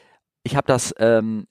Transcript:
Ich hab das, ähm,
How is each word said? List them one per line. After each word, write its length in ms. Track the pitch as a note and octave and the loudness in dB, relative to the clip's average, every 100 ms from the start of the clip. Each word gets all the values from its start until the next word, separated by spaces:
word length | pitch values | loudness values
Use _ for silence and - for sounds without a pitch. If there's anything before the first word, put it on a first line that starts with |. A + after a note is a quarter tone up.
| _ _ _ _ | _ _ _ _
Ich 140 | - C#3+ | -6 -4
hab 100 | - | 0
das, 280 | B2+ - - | 0 -2 0
ähm, 480 | A2+ A2+ A2 A2 F#2+ | 2 2 0 -6 -10